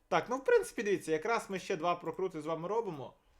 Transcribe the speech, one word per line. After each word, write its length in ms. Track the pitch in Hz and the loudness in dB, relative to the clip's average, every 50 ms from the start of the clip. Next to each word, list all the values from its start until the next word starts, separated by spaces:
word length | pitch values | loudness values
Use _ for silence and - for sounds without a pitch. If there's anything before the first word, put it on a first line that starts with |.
| _ - | _ 0
Так, 180 | 190 165 - 202 | 2 2 2 0
ну, 60 | 247 | -4
в 80 | 269 262 | -2 2
принципі, 380 | 494 480 453 - - - - | 6 6 6 6 2 -4 -2
дивіться, 300 | 214 208 190 - - 160 | 0 2 0 0 2 0
якраз 380 | 156 156 156 214 233 214 220 - | 0 0 2 2 0 0 0 -4
ми 80 | 190 180 | -6 -6
ще 180 | - - 151 | -4 -2 -2
два 180 | 151 160 175 175 | 0 2 0 0
прокрути 480 | - - 165 - - 190 180 156 151 | 0 -2 -6 -4 -2 -4 -4 -4 -4
з 40 | 147 | -4
вами 220 | 160 165 156 165 185 | -4 -4 -4 -2 -2
робимо. 460 | 208 233 220 190 160 135 120 - - _ _ _ _ _ | -2 0 -2 -2 -4 -8 -10 -12 -14 _ _ _ _ _